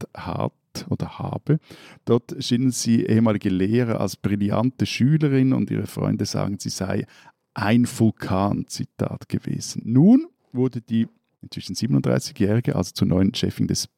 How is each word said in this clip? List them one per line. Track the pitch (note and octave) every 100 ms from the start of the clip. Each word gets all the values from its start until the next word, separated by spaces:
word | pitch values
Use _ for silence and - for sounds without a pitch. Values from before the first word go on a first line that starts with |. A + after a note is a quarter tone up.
| -
hat | - - - - - _ - -
oder | - - -
habe, | - - - D#3 - - - - -
dort | A#2 - -
schienen | B2+ A#2+ C3
sie | A#2+ A#2 A#2
ehemalige | - A2 A2+ G#2 G#2
Lehrer | F#2 F#2+ A#2+ A#2+ A2
als | G2 -
brillante | F#2+ G2+ G2+ G2+ B2 - G#2
Schülerin | - B2 D#3 D3+ C3+ C3
und | B2+ G#2
ihre | G#2+ G2+
Freunde | - G2+ G#2+
sagen, | A2 G#2 G2 G2+
sie | A2+
sei | - F#2+ G2+ A2+ - - _ _
ein | - G2+ A#2+ A#2+
Vulkan, | - A2+ - - F#2+ G2+ - -
Zitat | - - - - - -
gewesen. | - - - - -
Nun | - A#2+ F3+ C4 E4 _ _
wurde | B2 B2+ B2
die | - A2+ A2+ _ _ _
inzwischen | - - -
siebenunddreißigjährige, | F2+ A#2 C#3 B2+ C2 - - G2 A2+ -
also | - F#2
zur | - F#2+
neuen | F#2 F#2+
Chefin | - F#2 - G2
des | F#2 -